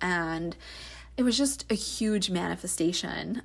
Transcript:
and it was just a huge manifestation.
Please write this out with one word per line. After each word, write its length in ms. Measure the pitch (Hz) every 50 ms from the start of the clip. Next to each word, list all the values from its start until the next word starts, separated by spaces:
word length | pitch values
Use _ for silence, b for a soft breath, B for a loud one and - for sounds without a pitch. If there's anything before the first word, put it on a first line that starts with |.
and 560 | - 180 180 175 165 165 165 160 165 170 170 - B B B B B B B B B B B
it 80 | - 247
was 120 | 247 226
just 320 | 202 285 269 - - - - 220
a 20 |
huge 560 | 208 - - - - 220 214 214 208 190 -
manifestation. 1120 | 185 175 180 170 170 180 - 180 - - 165 170 180 - - - - - 156 160 214 240 -